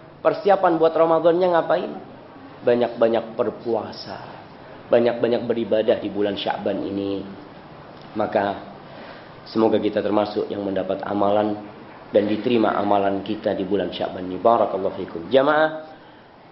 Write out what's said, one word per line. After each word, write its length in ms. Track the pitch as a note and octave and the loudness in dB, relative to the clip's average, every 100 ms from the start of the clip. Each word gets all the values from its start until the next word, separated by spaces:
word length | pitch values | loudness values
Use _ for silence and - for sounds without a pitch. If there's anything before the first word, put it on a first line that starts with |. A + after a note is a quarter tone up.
| - - | -20 -2
persiapan 560 | D#3+ D3+ G3+ F#3+ F3+ E3 | -2 0 2 4 4 4
buat 160 | D#3+ | 4
Ramadannya 560 | D#3+ E3 D#3+ E3+ E3+ F#3 E3+ | 4 4 4 4 4 4 2
ngapain? 360 | D3+ E3 G#3+ - - - - - - - | 2 -2 -2 -10 -16 -20 -20 -20 -20 -2
Banyak-banyak 800 | B2+ A#2+ A#2 A#2+ A2+ A2+ - - | 2 2 2 2 2 2 -2 -4
berpuasa, 800 | G#2+ - A#2 A2+ G2 - G#2+ F#2+ - - - - - - - | -4 -4 -4 -4 -4 -12 -14 -14 -14 -18 -20 -20 -20 -20 2
banyak-banyak 540 | A#2+ A#2+ A#2 B2 A#2 A#2 | 4 4 2 0 0 0
beribadah 480 | A#2 G2+ G#2+ A2 G2+ | -2 2 2 4 2
di 120 | G#2 | -2
bulan 240 | G2 G#2 G2 | -2 -2 -2
Sya'ban 420 | G2 - G#2 G2 | -4 -4 -2 -4
ini. 400 | D2+ G2 G2 G3 - - - - - - - - - G#2+ | -4 -4 -4 -6 -8 -14 -18 -20 -20 -20 -20 -20 -12 -4
Maka 500 | G#2 G#2+ G2+ F#2+ - - - - - - - - - | 0 0 0 -4 -10 -18 -20 -18 -18 -18 -20 -20 -6
semoga 320 | A2+ A2 G#2 | 2 2 4
kita 220 | G2+ G#2 | 2 0
termasuk 480 | G2+ G#2+ G#2 G#2+ - | 0 0 0 -2 -4
yang 160 | G2+ G2+ | -4 -4
mendapat 340 | F#2+ F#2 F#2+ - | -4 -4 -4 -4
amalan 500 | G2+ G2+ G#2 G#2+ G#2 - - - - - | 0 2 2 0 -2 -10 -18 -20 -20 0
dan 160 | A2 G#2 | 2 2
diterima 480 | G#2+ B2 A#2+ G#2 - | 0 0 2 2 2
amalan 460 | G2+ G2+ G2 G2 | 2 2 2 -2
kita 300 | F#2+ G#2 G#2 | -4 -4 -2
di 80 | F#2+ | -2
bulan 320 | F#2 G2 F2+ | -2 -2 -2
Sya'ban 320 | - - F#2 F#2 | -4 -6 -6 -8
ini. 160 | F2+ | 0
Barakallahu 560 | A#2 A#2 G2+ F#2+ F#2+ F#2+ | 4 4 2 0 -4 -6
fikum. 320 | F2+ E2+ E2+ | -10 -10 0
Jamaah, 560 | B2+ C#3+ D3+ D#3 D#3 - - - - - - - | 2 4 2 2 -2 -12 -20 -20 -20 -20 -20 -20